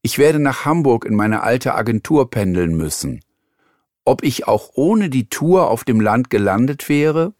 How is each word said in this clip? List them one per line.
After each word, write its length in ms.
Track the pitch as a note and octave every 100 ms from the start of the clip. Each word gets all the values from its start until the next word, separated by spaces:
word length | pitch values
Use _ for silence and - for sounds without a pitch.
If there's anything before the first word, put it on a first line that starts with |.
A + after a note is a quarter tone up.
Ich 160 | - -
werde 220 | C#3+ D3+
nach 260 | C#3+ C3
Hamburg 400 | C#3+ E3 C#3+ A#2
in 120 | - G#2+
meine 260 | G#2+ A2
alte 320 | G#2+ B2 C3
Agentur 560 | - A2+ A2+ - D#3 B2+
pendeln 460 | - G2 F2+ F2 E2
müssen. 440 | D#2 - - - _ _ _ _ _ _ _ _
Ob 180 | - C3+
ich 240 | D#3 - -
auch 240 | G#2+ -
ohne 360 | - D3+ A3 G3
die 180 | C3 A#2
Tour 400 | - D#3+ F#3 D#3+
auf 140 | A#2
dem 180 | - A2+
Land 300 | G#2+ A2 B2+
gelandet 580 | A2 G2+ G2 B2+ C#3+ -
wäre? 460 | D3 D3+ D#3 E3 -